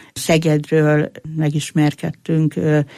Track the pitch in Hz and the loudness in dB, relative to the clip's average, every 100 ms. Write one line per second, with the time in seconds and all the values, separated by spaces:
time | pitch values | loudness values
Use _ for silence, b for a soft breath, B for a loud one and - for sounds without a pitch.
0 | B - - 165 160 151 147 156 151 151 | B -12 0 2 2 0 0 0 2 2
1 | 156 - 156 156 151 147 - 156 147 - | 0 -6 -12 -4 -2 -2 -4 0 0 -2
2 | 165 - - 160 156 - 156 151 143 | -8 -10 -4 0 0 0 0 0 -2